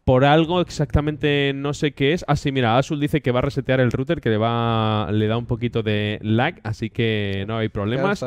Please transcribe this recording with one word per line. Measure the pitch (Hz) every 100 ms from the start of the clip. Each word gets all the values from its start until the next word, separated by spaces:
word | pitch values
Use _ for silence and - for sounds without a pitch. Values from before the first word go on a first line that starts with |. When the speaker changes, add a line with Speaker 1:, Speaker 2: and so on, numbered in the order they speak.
Speaker 1:
por | - 127
algo, | 143 160 160 180
exactamente | 160 - 143 151 147 151 147 143 139
no | 139 143
sé | 135 151
qué | - 139
es. | 180 -
Ah, | 147
sí, | 147
mira, | 135 117 123
Asul | 135 147
dice | 143 151
que | 131
va | 123
a |
resetear | 135 139 127 131
el | 123
router, | 120 131 123
que | 117
le | 107
va, | 113 117 117 113 110 107 87
le | 107 107
da | 113
un | 120
poquito | 117 120 117
de | 107 104 104 107
lag, | 107 110 151 -
así | - - 113
que | - 113 107 101 98 101
no | 113
hay | 110
problemas. | 110 101 131 196
Speaker 2:
Ya | 202